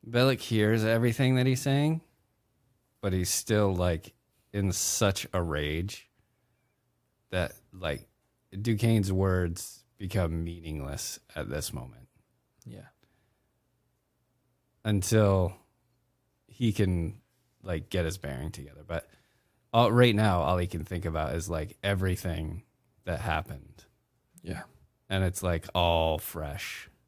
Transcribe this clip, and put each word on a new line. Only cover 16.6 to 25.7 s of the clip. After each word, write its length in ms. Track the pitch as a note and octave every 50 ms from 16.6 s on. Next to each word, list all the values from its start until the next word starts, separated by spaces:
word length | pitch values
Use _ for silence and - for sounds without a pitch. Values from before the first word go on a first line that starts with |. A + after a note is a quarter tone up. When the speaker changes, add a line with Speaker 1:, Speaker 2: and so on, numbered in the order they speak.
| B2+ A2+ G2+
Speaker 1:
can, 480 | - G#2 F#2 F2+ F2 E2 D#2+ G2 - _ _ _ _ _ _ _ _ -
like, 280 | F#2+ F2 D#2+ E2 -
get 160 | - F#2 E2+
his 100 | D#2+ D#2
bearing 340 | F#2+ - C#2+ C2+ B1+ C#2 D#2
together. 340 | C2+ - C#2+ D2 C#2+ C#2 -
But 200 | - E2+ D#2+ - _ _ _ _ _ _ _ _ _ _ _ _ _
all, 220 | - A#2 A2+ A2 A2+
right 220 | A#2+ B2 A#2+ G#2+
now, 260 | G#2 G#2+ G#2+ F#2 F2
all 160 | D2+ C#2+ F#2
he 100 | F2+ F2+
can 200 | F2+ - E2+ D#2
think 180 | - F#2 F2 E2+
about 300 | E2+ D#2+ D#2 D#2 C#2 C#2
is, 160 | - - -
like, 260 | E2+ D#2+ D#2 G#2 - _ -
everything 800 | G2 G2+ F#2 F#2+ F#2+ F2+ - - F2+ E2 E2 E2 D#2 E2 F2 - _ _ _ _ _ _ _ _
that 160 | - F2 D#2
happened. 640 | - B2+ D#2 D#2 D2+ - D2 C2+ - - - - - _ _ _ _ _ _ _ _ _ _ - _
Speaker 2:
Yeah. 200 | - - - - - _ _ _ _ _ _ _ _
Speaker 1:
And 140 | F#2+ F#2+ F#2+
it's, 180 | F2+ F2+ - -
like, 240 | F2+ E2+ E2 - -